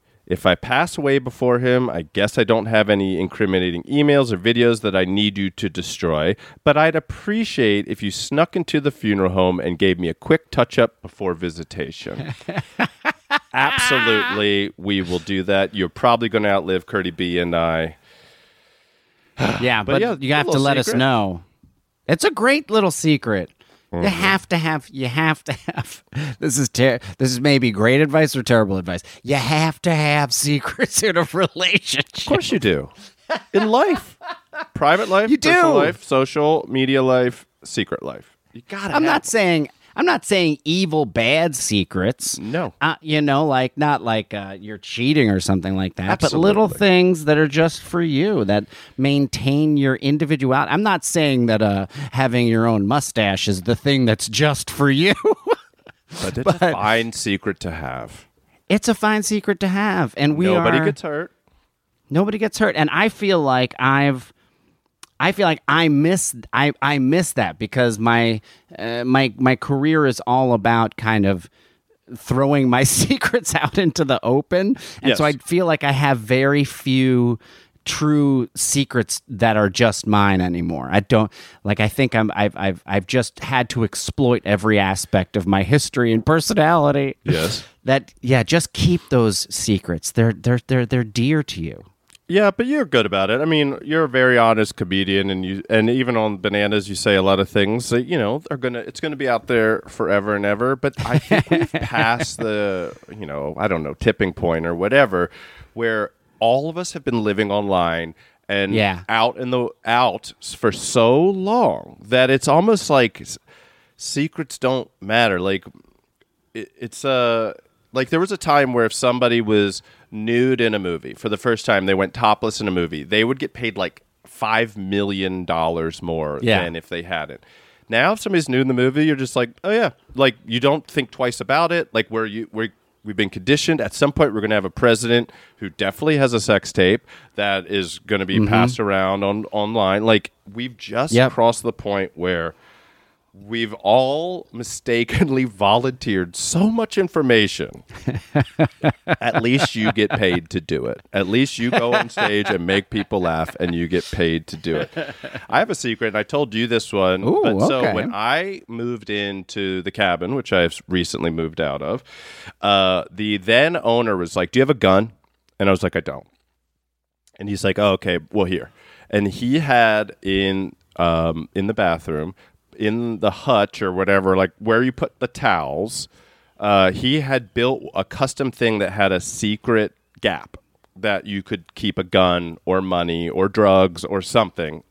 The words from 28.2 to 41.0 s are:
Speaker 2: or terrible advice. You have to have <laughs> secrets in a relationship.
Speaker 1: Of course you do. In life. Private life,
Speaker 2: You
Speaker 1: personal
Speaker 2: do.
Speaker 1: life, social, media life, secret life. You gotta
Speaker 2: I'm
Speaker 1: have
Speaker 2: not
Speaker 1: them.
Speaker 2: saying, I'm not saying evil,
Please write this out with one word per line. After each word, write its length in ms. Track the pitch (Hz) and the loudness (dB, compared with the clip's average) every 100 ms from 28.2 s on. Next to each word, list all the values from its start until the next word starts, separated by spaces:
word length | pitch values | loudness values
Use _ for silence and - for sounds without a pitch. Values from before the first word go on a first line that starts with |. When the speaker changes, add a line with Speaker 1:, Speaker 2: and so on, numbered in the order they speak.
| 151 135 | 2 0
Speaker 2:
or 60 | |
terrible 340 | 117 120 101 95 | 2 2 4 -2
advice. 240 | 90 87 - - | -4 -8 -10 -16
You 140 | 120 143 | -4 -2
have 460 | 120 156 160 - | 0 0 0 0
to 120 | 175 | -2
have 380 | 156 151 147 143 | 0 2 0 0
<laughs> 0 | |
secrets 720 | - 143 147 - - 180 - | -2 0 -2 -2 -4 -2 0
in 140 | 214 170 | 0 0
a 100 | 165 | -2
relationship. 720 | 170 185 165 180 190 - - - - | 0 -2 -2 -4 -2 -2 -4 -6 -8
Speaker 1:
Of 100 | - | -2
course 260 | 370 - | -2 0
you 60 | 214 | 0
do. 300 | 110 76 71 - - _ - 320 - | 0 0 -4 -16 -20 _ -8 -8 -2
In 160 | 196 214 | 0 2
life. 480 | 233 381 311 - - 320 - _ 302 320 - | 2 2 0 -6 -18 -16 -16 _ -14 -12 -2
Private 340 | 147 180 202 | 2 2 2
life, 200 | 190 220 | 0 2
Speaker 2:
You 80 | 285 | 2
Speaker 1:
personal 360 | 311 359 330 | 4 4 4
Speaker 2:
do. 40 | 285 | 4
Speaker 1:
life, 240 | 147 - | 2 -2
social, 600 | - 131 135 151 151 160 - | -2 0 0 0 2 0 -2
media 340 | 131 131 135 | 0 2 2
life, 420 | 131 127 123 - - _ - | 4 2 2 -2 -16 _ -8
secret 360 | - 95 - | -6 -4 -6
life. 360 | - 58 - _ _ | -8 -12 -18 _ _
You 80 | 120 - | -20 -14
gotta 260 | 196 196 294 | -10 -4 0
Speaker 2:
I'm 80 | |
Speaker 1:
have 100 | 320 | 0
Speaker 2:
not 100 | - | 0
Speaker 1:
them. 60 | - | 0
Speaker 2:
saying, 400 | 233 185 160 147 - _ | 0 2 2 0 -8 _
I'm 120 | - 349 | -2 0
not 180 | 320 | 0
saying 360 | - 202 165 147 | 0 2 2 0
evil, 420 | 151 175 185 156 | -2 -2 0 0